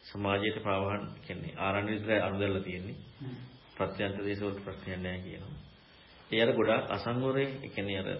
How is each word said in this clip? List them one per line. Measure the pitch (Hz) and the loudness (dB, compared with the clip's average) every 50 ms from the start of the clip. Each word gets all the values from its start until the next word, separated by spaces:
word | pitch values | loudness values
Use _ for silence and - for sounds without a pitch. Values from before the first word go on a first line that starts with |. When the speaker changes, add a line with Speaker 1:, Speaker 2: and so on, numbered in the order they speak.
Speaker 1:
සමාජයට | - - - 101 101 98 98 101 101 107 104 107 | -16 -12 -6 -2 2 4 4 4 4 2 0 0
පාවහන් | 104 104 98 95 98 98 101 104 101 - - - | 0 2 2 2 2 2 0 -2 -2 -6 -10 -12
කියන්නේ | - - 95 92 92 85 - | -10 -8 -8 -6 -6 -8 -6
ආරණ්‍ය | - 95 98 98 101 101 107 110 | -2 0 2 2 2 2 0 -2
විතරයි | 107 104 110 110 104 | -2 2 2 4 4
අනුදැල්ලා | 90 95 98 98 101 101 95 92 87 | 4 2 2 2 2 2 2 0 0
තියෙන්නේ. | 92 90 90 92 104 135 - - - - | -2 -4 -6 -6 -6 -8 -10 -12 -16 -14
Speaker 2:
හ්ම්. | - 139 123 123 117 - - - - - - - | -10 -10 -10 -8 -10 -12 -14 -16 -20 -20 -20 -4
Speaker 1:
ප්‍රත්‍යන්ත | - 101 92 - - 107 98 98 101 | -2 -2 -2 -2 -2 -2 -2 -2 -2
දේශවලට | 101 101 101 98 104 101 95 98 | -2 -2 -2 0 -2 -2 -2 -4
ප්‍රශ්නයක් | - 98 92 92 - 95 92 92 | -6 -8 -10 -8 -8 -6 -6 -4
නෑ | 92 90 92 92 | -4 -4 -4 -4
කියනවා. | 92 95 95 92 95 104 147 - - - - - - - - - - - - - - | -6 -8 -10 -10 -10 -10 -12 -12 -14 -16 -20 -20 -20 -20 -20 -20 -20 -20 -20 -20 -8
ඒ | - - 110 117 | 0 4 6 6
අර | 120 123 | 6 6
ගොඩාක් | 113 110 104 110 110 107 - | 6 6 6 6 4 4 2
අසංවරය, | - 101 - 117 120 123 131 135 131 135 139 139 131 | -2 -2 0 0 0 2 2 2 4 2 2 0 -2
ඒ | 135 - 104 | -6 -8 -8
කියන්නේ | - - 98 101 98 95 | -6 -4 -2 -2 -2 -2
අර | 95 98 98 98 | -2 -2 -4 -4